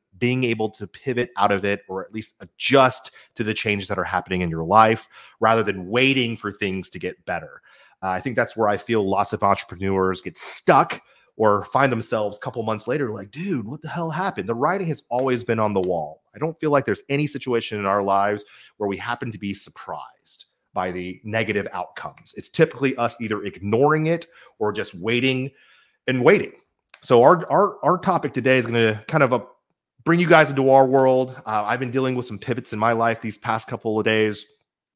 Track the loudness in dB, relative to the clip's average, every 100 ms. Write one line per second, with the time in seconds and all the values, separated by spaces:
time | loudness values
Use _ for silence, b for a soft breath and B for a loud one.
0 | _ _ -2 0 0 0 -4 -6 -16 -10
1 | -6 -4 -4 0 2 2 0 -2 -4 -10
2 | -8 -10 -12 _ -20 _ 2 6 6 2
3 | -10 B B -6 -4 -2 -2 -2 -2 -4
4 | -2 -2 -2 -2 -2 -4 2 6 6 4
5 | -4 B B B 2 2 0 -4 -4 0
6 | 2 2 -2 -4 -8 -6 -4 -4 -8 -10
7 | -10 -10 -8 -8 -10 -20 b b b b
8 | -6 -4 -4 -2 -4 0 0 0 0 0
9 | 0 0 -2 0 0 -2 -6 -8 -2 0
10 | 0 -2 -10 -10 -8 -4 2 4 2 -4
11 | b b b 0 2 2 0 0 0 0
12 | -4 -4 -4 -6 -10 -6 -4 -6 -4 -4
13 | -4 -6 -12 -10 -6 -4 -6 -12 -10 -8
14 | -6 -4 -6 -6 -6 -2 -2 0 -4 -6
15 | _ -2 0 0 0 0 2 0 0 -4
16 | -6 -14 _ -8 -8 -4 0 2 2 -4
17 | -2 -2 -2 -4 -2 -2 -2 -4 0 0
18 | 2 2 2 -2 -8 B B _ -6 -4
19 | -6 -8 -8 -8 -8 -8 -10 -16 -12 -12
20 | -12 _ -20 -20 -20 _ _ -6 -6 -6
21 | -10 -12 -6 -4 -2 -2 -4 -8 -12 -12
22 | -16 -16 -18 -16 -10 2 2 2 -2 0
23 | -2 -4 -6 -6 -6 -8 -2 2 4 2
24 | 0 -2 -6 b b _ -4 -4 -8 -8
25 | -2 0 2 0 -4 b b b b b
26 | -4 2 4 4 0 -12 _ _ _ -20
27 | 2 8 8 6 4 2 2 0 0 2
28 | 0 0 -2 -2 2 2 2 2 2 0
29 | -2 2 2 2 -4 _ _ _ _ _
30 | 2 2 6 6 6 4 6 6 6 6
31 | 6 4 0 -6 -4 -4 -2 -2 -2 -2
32 | 0 -2 -6 -10 -6 -6 -6 0 2 2
33 | 2 0 -6 -8 -4 -4 -6 -6 -2 0
34 | 2 2 2 0 -12 _ _ _ _